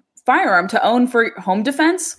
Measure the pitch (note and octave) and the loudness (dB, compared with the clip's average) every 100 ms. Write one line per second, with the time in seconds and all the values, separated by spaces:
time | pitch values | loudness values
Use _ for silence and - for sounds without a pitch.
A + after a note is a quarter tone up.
0 | _ - - D4 E4 F3+ F#3 A3 G3+ B3 | _ -6 0 0 2 0 0 0 0 2
1 | B3 A#3+ A3+ - F#3+ F#3+ A3 C#4 D#4+ F4+ | 2 0 -2 -4 -4 -2 -2 0 0 0
2 | - | -6